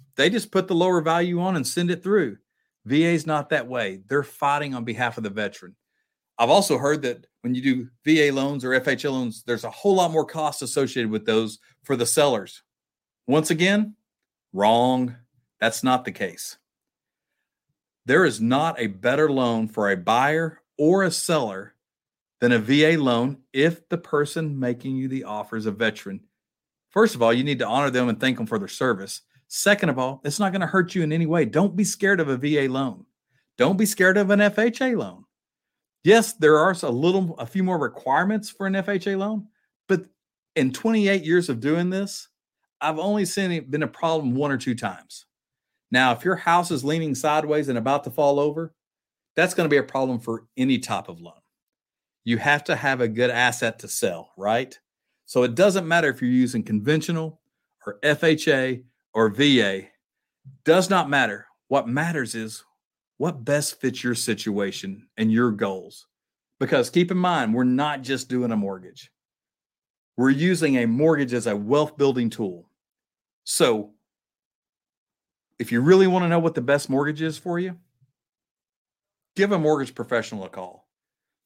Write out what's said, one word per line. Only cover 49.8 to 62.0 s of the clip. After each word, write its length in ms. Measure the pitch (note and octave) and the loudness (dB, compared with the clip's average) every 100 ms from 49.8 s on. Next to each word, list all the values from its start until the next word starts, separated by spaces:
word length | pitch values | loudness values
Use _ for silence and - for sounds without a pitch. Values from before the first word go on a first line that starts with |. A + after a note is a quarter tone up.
problem 360 | C3+ C3+ C3 A#2+ | 2 -4 -2 -4
for 260 | A#2 A2+ _ - | -4 -8 _ -2
any 220 | C3 A#2+ | 0 0
type 320 | - G2 - | -2 -6 -6
of 100 | E2+ | -16
loan. 200 | E2+ - _ _ _ _ _ _ _ _ A2+ | -20 -20 _ _ _ _ _ _ _ _ -4
You 120 | A2+ | -2
have 260 | C#3+ D3 D#3+ | 0 0 0
to 100 | C3 | -2
have 240 | C3+ C3 | 0 0
a 80 | A#2 | -2
good 220 | A2 B2 | 0 0
asset 500 | A#2+ B2 A#2+ A#2 - | 2 0 0 -6 -6
to 80 | A2 | -10
sell, 460 | - G#2 E2+ - - | -4 -4 -6 -14 -6
right? 420 | G2+ A#2 C3 - _ _ _ _ - | -2 -2 -2 -14 _ _ _ _ -4
So 180 | B2+ | 0
it 120 | B2 A#2 | 0 4
doesn't 320 | G3+ F#3 D#3+ | 2 2 0
matter 220 | E3+ D3+ | 0 0
if 120 | B2 | 0
you're 80 | B2 | 0
using 320 | B2+ B2 A#2 | 2 2 -2
conventional 800 | G#2 G#2+ A2+ D#3 D#3 E3 D#3+ - _ _ _ _ - | -2 -2 0 -2 -2 -6 -6 -12 _ _ _ _ -14
or 140 | - | -2
F 220 | D3 D3 E3 | 0 2 2
H 240 | D#3 D#3+ | 2 2
A 340 | C3+ C3 B2 - _ _ | 0 0 -6 -10 _ _
or 160 | A2 A2 | 0 0
V 340 | G2+ C#3+ B2+ | 2 4 4
A. 260 | G2+ F#2+ G2 _ _ _ _ _ - - D#3 | 2 -2 -10 _ _ _ _ _ -20 -6 2
Does 240 | F3+ F3+ | 4 4
not 200 | F#3+ D3 | 0 2
matter. 380 | C#3 A2+ G2+ - _ - | 0 0 -4 -14 _ -2
What 180 | C#3 A#2 | -2 0
matters 480 | C3+ | -4